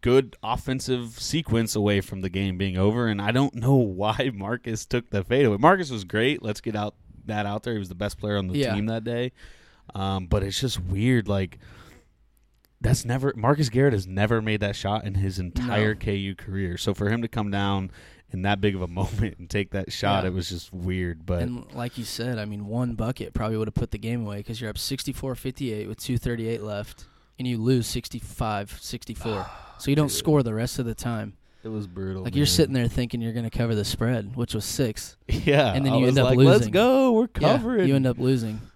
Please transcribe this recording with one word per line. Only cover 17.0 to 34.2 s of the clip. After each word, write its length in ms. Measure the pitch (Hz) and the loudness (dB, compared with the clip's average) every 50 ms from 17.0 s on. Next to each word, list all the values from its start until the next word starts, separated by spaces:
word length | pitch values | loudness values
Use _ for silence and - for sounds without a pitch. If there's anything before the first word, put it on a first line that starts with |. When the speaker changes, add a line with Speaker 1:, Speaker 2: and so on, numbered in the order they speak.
| 104 101 | 0 0
Speaker 1:
him 120 | 110 120 | 0 0
to 60 | 117 113 | -2 -4
come 240 | - 117 107 104 | -4 -4 -4 -2
down 400 | 98 101 101 98 98 98 95 95 - - - - - - _ _ | -2 0 0 0 0 0 -2 -4 -8 -14 -20 -20 -20 -20 _ _
in 100 | - 92 | -8 -4
that 180 | 92 98 101 98 | 0 0 0 2
big 140 | 98 104 98 | 2 0 0
of 60 | 95 | 0
a 60 | 90 87 | -4 -4
<laughs> 120 | 85 92 | -2 -2
moment 360 | 95 - - 104 113 104 - - | -4 -2 0 -2 -2 -2 -2 -10
and 120 | 92 87 | -14 -4
take 220 | - 104 101 - | -2 -2 -2 -2
that 200 | - 101 95 - | -4 -6 -6 -6
shot, 320 | - - - 101 101 98 92 | -6 -4 0 0 2 2 0
Speaker 2:
Yeah. 60 | 92 | 0
Speaker 1:
it 40 | 90 | -2
was 160 | 95 87 - | -2 -4 -4
just 240 | 92 87 - - - | -6 -8 -10 -10 -12
weird. 520 | 92 87 92 92 92 92 87 85 78 80 | -6 -4 -4 -2 -2 -2 -4 -4 -6 -4
But 180 | 90 - 87 85 | -2 -2 0 0
Speaker 2:
And 280 | 82 82 - - - - | -2 -4 -8 -10 -12 -10
like 240 | - 120 123 - - | -8 -8 -8 -8 -8
you 40 | 117 | -10
said, 360 | 110 - - 113 123 127 110 | -8 -6 -6 -4 -4 -4 -4
I 60 | 104 | -4
mean, 200 | 107 104 101 104 | -6 -8 -8 -8
one 300 | 101 110 120 127 120 120 | -6 -2 -2 -2 -2 -2
bucket 380 | 101 113 113 131 - - - - | -2 -2 -4 -4 -6 -8 -6 -4
probably 240 | - 113 107 113 110 | -2 -2 0 0 -2
would 100 | 110 107 | -2 -2
have 80 | 110 | -2
put 160 | - 120 - | -4 -4 -4
the 80 | - 104 | -6 -6
game 260 | 101 110 120 120 113 | -4 -4 -4 -4 -4
away 160 | 104 101 101 | -6 -8 -10
'cause 180 | 104 - 117 110 | -8 -10 -10 -8
you're 100 | 120 107 | -8 -8
up 80 | 107 - | -6 -6
sixty-four 560 | - - 135 131 - - 131 - - 135 127 | -6 -6 -6 -6 -6 -6 -6 -6 -6 -6 -6
fifty-eight 520 | 117 - 135 127 - 143 123 110 107 104 98 | -6 -6 -10 -8 -6 -6 -4 -4 -4 -6 -8
with 120 | 110 - | -8 -10
two 180 | - - 127 117 | -4 -2 -2 -2
thirty-eight 460 | - 127 120 117 113 113 117 113 104 | 0 -2 -4 -2 -2 -4 -4 -4 -6
left, 420 | 107 104 101 104 - - - - - _ _ _ _ _ _ | -6 -6 -8 -8 -10 -12 -18 -20 -20 _ _ _ _ _ _
and 100 | 127 127 | -4 -2
you 100 | 123 113 | -2 0
lose 280 | 110 120 131 123 113 - | 4 4 4 4 2 0
sixty-five 880 | - 127 117 - - 123 - - - - 127 110 104 101 104 101 - - | -4 -6 -6 -6 -12 -10 -12 -12 -6 -4 -2 -2 -2 -2 -4 -8 -12 -16
sixty-four. 640 | - - - 120 - - 113 - - 117 107 101 92 - | -12 -10 -10 -10 -10 -10 -12 -8 -6 -4 -4 -4 -6 -8
Speaker 1:
<sighs> 40 | - - - - - - | -12 -18 -20 -20 -18 -8
Speaker 2:
So 80 | - - | -2 0
you 60 | 139 | 2
don't 140 | 151 151 139 | 2 2 2
Speaker 1:
Dude. 80 | - - | 0 -2
Speaker 2:
score 260 | - 165 151 147 131 | 2 4 4 4 4
the 100 | 117 110 | 2 -2
rest 240 | 110 117 123 - - | -2 -2 -4 -2 -4
of 80 | 131 | -4
the 80 | 117 110 | -4 -4
time. 400 | - - 120 117 110 107 107 101 _ _ _ _ _ - | -6 -4 -4 -4 -4 -6 -8 -10 _ _ _ _ _ -12
Speaker 1:
It 60 | 113 | -8
was 180 | 110 107 104 95 | -6 -6 -6 -8
brutal, 340 | 87 92 95 95 95 95 | -8 -8 -6 -6 -6 -4
Speaker 2:
Like, 140 | 92 120 - | -6 -2 2
you're 80 | 139 147 | 2 4
Speaker 1:
man. 40 | 139 | 4
Speaker 2:
sitting 220 | - - 160 - 139 | 6 4 4 4 4
there 120 | 127 120 117 | 2 2 2
thinking 320 | - - 123 117 - 120 | 2 0 -2 0 -2 -4
you're 140 | 117 117 110 | -4 -2 -4
gonna 160 | 120 117 113 | -2 -4 -4
cover 240 | - - 123 117 113 | -2 0 0 2 2
the 100 | 104 101 | 0 0
spread, 520 | - - - 117 117 127 120 | -2 -2 -2 0 0 0 0